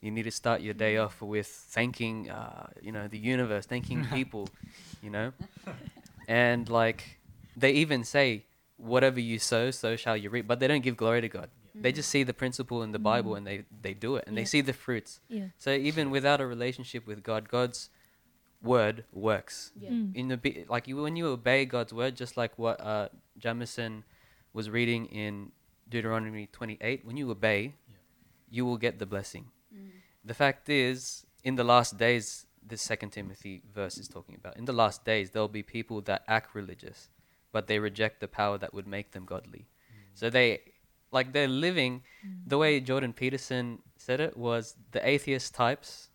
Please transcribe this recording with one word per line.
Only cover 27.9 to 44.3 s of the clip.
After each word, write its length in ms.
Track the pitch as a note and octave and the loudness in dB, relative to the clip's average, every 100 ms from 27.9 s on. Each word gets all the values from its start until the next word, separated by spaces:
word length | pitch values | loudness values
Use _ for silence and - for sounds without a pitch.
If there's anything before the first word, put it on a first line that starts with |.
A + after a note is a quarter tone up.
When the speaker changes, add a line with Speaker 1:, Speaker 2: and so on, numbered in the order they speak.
| G#2+ _ _ _ _ _ | -20 _ _ _ _ _
Speaker 1:
you 160 | A#2 B2 | -2 0
will 100 | A#2+ | 2
get 220 | A#2 F#2 | 0 -2
the 80 | G2+ | -6
blessing. 440 | G2+ G2 - B2 _ _ | -6 -6 -12 -18 _ _
Speaker 4:
Mm. 160 | G#3 G3 F#3 _ _ | -20 -20 -20 _ _
Speaker 1:
The 100 | G#2 | -14
fact 340 | A2+ C#3+ C3 - | 2 2 2 0
is, 560 | D3 B2+ B2+ - - - _ | 4 4 0 -6 -14 -18 _
in 100 | C3 | -4
the 100 | C3 | 0
last 320 | A#2+ A#2+ A#2 G2+ | 8 8 8 2
days, 480 | A#2 A#2+ A2 - - _ | 4 4 0 -12 -16 _
this 200 | G#2 A2+ | -16 -8
Second 280 | - A2 G#2 | -4 -4 -6
Timothy 520 | G2+ F#2+ F#2+ G2+ F#2 - | -10 -12 -12 -14 -14 -14
verse 240 | G2+ F#2+ F2 | -8 -8 -8
is 120 | F#2+ | -14
talking 260 | F#2 - | -16 -18
about, 220 | - - - | -16 -16 -10
in 80 | A#2+ | -4
the 60 | |
last 300 | A#2+ A2 - | 4 4 2
days, 260 | - A2 F#2+ | 0 0 0
there'll 180 | A2 G#2+ | -2 -2
be 140 | G#2+ | -2
people 380 | G#2 A#2 A2 A2 | -8 -8 -6 -8
that 220 | G2+ G2 - | -2 -4 2
act 260 | A2 - | 0 0
religious, 540 | G#2+ F#2+ F2+ - - - _ _ _ _ | -12 -12 -14 -18 -20 -20 _ _ _ _
but 160 | A2 - | -4 0
they 100 | G#2+ | 0
reject 420 | G#2 G2+ A2 - | 0 0 -2 0
the 80 | G2+ | -10
power 300 | - G#2 G2+ | 0 0 0
that 160 | G2 | -6
would 120 | - G2 | -10 -10
make 240 | G2 G#2 | -10 -10
them 120 | G2 | -14
godly. 360 | F#2 F#2 - F2+ - | -10 -10 -10 -20 -20
Speaker 3:
Mm. 240 | _ _ - - | _ _ -20 -20
Speaker 1:
So 140 | - A2+ | -4 0
they, 300 | B2+ B2 G#2 - _ _ _ _ | 4 4 4 -6 _ _ _ _
like, 200 | B2+ B2+ | 0 2
they're 160 | C3+ C#3 | 2 2
living, 540 | C3 E3 F3+ B2+ B2 - - | 2 2 2 0 -2 -12 -18
Speaker 2:
Mm. 180 | G3 F#3 E3 | -14 -12 0
Speaker 1:
the 120 | C#3 | 4
way 200 | D#3 D3 | 6 4
Jordan 320 | B2+ C3 C3 | 2 0 0
Peterson 680 | A#2 B2+ C3 - B2+ A#2+ A#2 - _ | -2 -2 -2 -4 -4 -4 -8 -16 _
said 240 | - B2+ | -4 -2
it 160 | - | -2